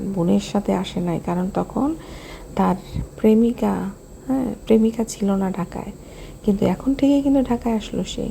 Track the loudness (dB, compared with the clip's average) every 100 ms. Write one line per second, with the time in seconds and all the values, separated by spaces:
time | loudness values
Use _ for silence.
0 | -4 0 2 2 2 -2 0 -2 -2 -4
1 | -2 -2 -2 -2 0 -2 -2 0 0 -2
2 | -8 -16 -16 -16 -8 0 2 2 -4 -6
3 | -6 2 4 6 4 2 0 0 -4 -8
4 | -16 -14 -4 -2 -2 -4 4 4 4 0
5 | -6 -2 0 2 0 -2 -4 -6 -10 -12
6 | -16 -16 -16 -4 0 2 2 0 0 2
7 | 4 4 4 4 4 0 0 -2 -2 -4
8 | -4 -4 -6